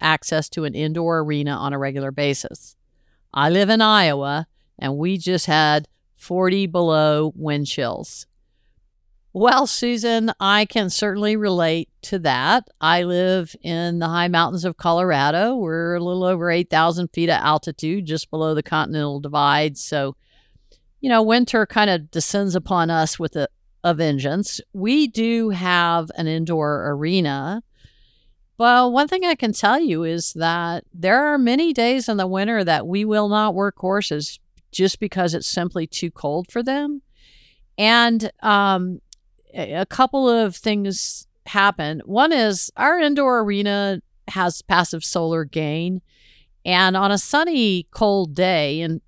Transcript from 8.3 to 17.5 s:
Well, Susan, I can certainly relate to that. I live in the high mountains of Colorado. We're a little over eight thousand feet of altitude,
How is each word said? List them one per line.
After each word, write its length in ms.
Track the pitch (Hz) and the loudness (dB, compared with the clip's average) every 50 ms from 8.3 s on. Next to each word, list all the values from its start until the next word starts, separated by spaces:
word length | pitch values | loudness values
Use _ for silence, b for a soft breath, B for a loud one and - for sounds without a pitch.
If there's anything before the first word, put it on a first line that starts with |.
| _ _ _ _ _ _ _ _ _ _ _ _ _ _ _ _ _ _ _ _ | _ _ _ _ _ _ _ _ _ _ _ _ _ _ _ _ _ _ _ _
Well, 360 | - 185 214 247 254 269 285 | -2 2 4 4 6 4 2
Susan, 640 | - - - 240 240 240 220 220 233 226 226 226 226 - - | 0 -2 -2 -2 -2 -2 -2 0 0 0 0 0 -2 -2 -2
I 260 | 196 196 202 208 214 | 0 2 2 2 2
can 240 | - - 226 202 180 | 0 0 -2 -2 -2
certainly 460 | - - 214 208 190 208 208 208 214 | -2 -2 -2 -2 -2 0 0 0 0
relate 520 | 214 208 202 185 175 170 160 165 165 160 - _ _ | 0 0 0 0 2 2 0 0 -2 -4 -8 _ _
to 160 | - - 202 185 | -10 -6 -6 -2
that. 480 | 165 147 127 123 135 160 220 247 - _ _ - | 0 0 0 2 2 2 2 0 0 _ _ -2
I 220 | 156 160 170 175 175 | 0 2 2 2 0
live 520 | 175 175 180 185 185 185 190 170 - - - | 0 0 0 2 2 0 0 -2 -4 -10 -12
in 380 | - 165 170 165 175 175 170 170 | -8 -6 -4 -4 -4 -4 -2 -2
the 80 | 165 | -2
high 200 | 160 165 175 175 | -2 -2 -2 0
mountains 380 | 175 175 165 170 - 180 175 175 | 0 2 2 2 0 -2 -4 -4
of 120 | 180 160 | -6 -6
Colorado. 760 | - - 175 170 175 185 180 156 139 139 147 160 175 208 233 269 | -2 0 0 2 2 2 2 2 2 2 2 2 2 0 0 0
We're 380 | 247 190 160 160 165 170 170 175 | -2 -4 -4 -2 -2 -2 -2 -2
a 100 | 175 175 | -2 -2
little 200 | 180 180 185 185 | -2 -2 0 0
over 260 | 180 185 170 170 175 | 0 0 0 0 0
eight 220 | 165 175 175 - | 0 0 0 0
thousand 380 | - 160 160 170 165 175 175 - | 2 2 2 2 2 0 -4 -4
feet 200 | - 165 170 170 | -4 -2 0 0
of 100 | 156 - | 0 2
altitude, 680 | - 151 | 2 0